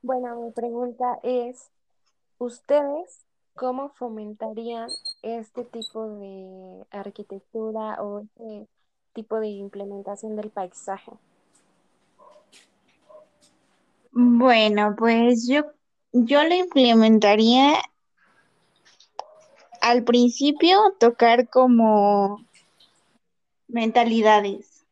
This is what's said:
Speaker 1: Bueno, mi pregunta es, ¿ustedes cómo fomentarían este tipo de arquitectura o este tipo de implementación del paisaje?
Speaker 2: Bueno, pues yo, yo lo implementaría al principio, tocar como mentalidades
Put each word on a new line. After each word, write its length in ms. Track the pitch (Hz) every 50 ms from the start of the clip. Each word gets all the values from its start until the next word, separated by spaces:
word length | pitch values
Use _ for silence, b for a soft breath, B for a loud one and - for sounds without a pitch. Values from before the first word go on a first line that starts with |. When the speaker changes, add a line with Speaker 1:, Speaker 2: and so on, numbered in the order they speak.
| -
Speaker 1:
Bueno, 360 | 247 262 254 247 240 240 233
mi 120 | 233 233
pregunta 680 | 226 240 226 240 233 240 247 247 226 _ 254 247 240 - -
es, 480 | 247 254 247 240 240 254 _ _ _ _ _ _ _ _ _ _ _ _ _ _ _ _
¿ustedes 880 | _ 247 240 240 _ _ - 277 294 285 277 285 311 359 _ - _ _ _ _ _ _ _ _
cómo 340 | - 254 254 254 262 277 285
fomentarían 960 | 285 _ 254 233 220 214 214 208 214 _ 220 220 220 220 226 233 233 226 226 233 240 - _ - - _ -
este 400 | 220 233 233 226 _ _ 254 240
tipo 440 | 240 - 233 220 - _ 220 220
de 800 | 214 214 202 202 196 190 190 190 185 185 185 190 185 185 185 196 _
arquitectura 1120 | - 202 196 202 202 - 202 _ 196 196 _ _ _ 226 220 220 220 220 214 214 214 - -
o 160 | 208 202 208
este 480 | 214 214 _ _ 226 220 214 208 214 _ _ _ _ _ _ _ _ _ _
tipo 260 | 226 220 _ 220 220
de 80 | 220
implementación 880 | 214 208 196 202 196 - 202 202 202 202 202 196 196 202 - - 220 214
del 160 | 208 208 214
paisaje? 600 | _ 202 185 180 _ - - - 190 190 _ - - _ _ _ _ _ _ _ _ _ _ _ _ _ _ _ _ _ _ _ _ _ 571 554 _ 605 _ _ _ _ _ _ _ _ _ _ _ _ _ 622 622 605 622 _ _ _ _ _ _ _ _ _ _ _ _ _ _ _ _ _
Speaker 2:
Bueno, 840 | - 240 247 247 240 233 254 262 240 226 214 214 208 208 208 208 202
pues 520 | 220 220 233 233 233 233 240 247 226 233
yo, 160 | 240 269 294 294 294 _ _ _ _ _ _ _ _
yo 320 | - 247 233 226 277 285 302
lo 100 | 330 349
implementaría 1200 | 359 370 359 - 277 254 240 226 226 220 220 220 214 214 202 208 214 220 226 240 254 269 285 311 - - - _ _ _ _ _ _ _ _ _ _ _ _ _ _ _ _ _ _ _ _ _ _ _ _ _ - - _ _ _ _ _ _ _ _ _ - -
al 220 | - 233 240 247 233
principio, 720 | 247 240 247 240 247 233 - 277 294 294 294 330 339 370 403 427 392 392 _
tocar 500 | 226 233 233 - 240 233 233 240 247 _
como 960 | - 254 254 254 247 226 226 220 214 208 202 202 208 202 196 196 208 208 - _ _ _ _ _ _ _ _ _ _ _ _ _ _ _ _ _ _ _ _ _ _ _ _
mentalidades 1160 | - 233 233 226 226 226 247 240 240 226 226 214 214 214 208 202 202 196 - - _ _ _ _ _